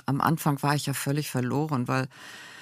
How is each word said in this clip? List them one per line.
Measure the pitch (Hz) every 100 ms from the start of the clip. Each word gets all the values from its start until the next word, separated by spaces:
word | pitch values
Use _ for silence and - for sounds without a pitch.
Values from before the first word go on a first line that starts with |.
| -
Am | 139
Anfang | - 160 160 139
war | 143
ich | 147 143
ja |
völlig | 131 - 147 147
verloren, | 127 123 127 156 135 123
weil | 131 131 - - - - -